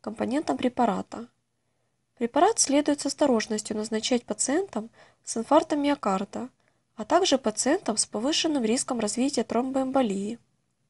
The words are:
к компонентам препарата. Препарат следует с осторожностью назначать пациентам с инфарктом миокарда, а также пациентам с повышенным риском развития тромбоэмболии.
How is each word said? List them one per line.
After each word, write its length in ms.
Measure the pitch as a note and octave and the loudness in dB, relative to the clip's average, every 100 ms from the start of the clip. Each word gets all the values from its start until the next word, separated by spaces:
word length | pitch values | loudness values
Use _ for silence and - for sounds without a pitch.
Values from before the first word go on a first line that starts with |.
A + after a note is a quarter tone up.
к 20 | |
компонентам 540 | - A3 G#3+ C4 D#4+ C4 | -10 -6 -2 -2 -2 0
препарата. 720 | B3+ B3 A#3 F#3 G3 - A#3 _ _ _ _ _ _ _ _ - | 0 2 0 0 -4 -12 -14 _ _ _ _ _ _ _ _ -6
Препарат 420 | A#3 C#4 F4+ A#4 | -2 4 4 4
следует 400 | - C#4 D4+ C#4+ | 2 2 2 0
с 60 | C#4+ | -2
осторожностью 720 | - C#4+ A#3 G#3+ G#3+ - G#3+ | 0 2 2 0 -4 -4 -6
назначать 480 | G#3+ A3 A3 B3 - | -4 -4 0 -2 -2
пациентам 640 | G3+ - C#4+ G4 A3 A3+ - - _ | -4 0 0 -2 -6 -8 -12 -20 _
с 140 | - - | -8 -6
инфарктом 440 | A3+ D4+ E4+ D4+ | 2 4 4 2
миокарда, 680 | C#4+ C#4+ - F#3+ G3 G#3 B3 - _ _ _ - | 0 0 0 -2 -2 -8 -10 -14 _ _ _ -14
а 100 | G#3+ | 0
также 320 | E4 F4 C4+ | 2 4 2
пациентам 580 | - G#3 B3 F4 - G#3+ | 0 -2 0 0 0 -4
с 100 | - | -4
повышенным 600 | G#3 B3 E4 E4 D4 A3 | -4 -2 0 0 0 2
риском 340 | B3 - B3 | 0 -2 -2
развития 460 | G#3 A3 C4+ C4+ A#3 | -2 0 0 0 0
тромбоэмболии. 920 | A3+ C4 C4+ C4 C4+ B3 G3 G3+ A#3 _ _ _ _ _ | 0 0 -2 0 2 2 0 -6 -8 _ _ _ _ _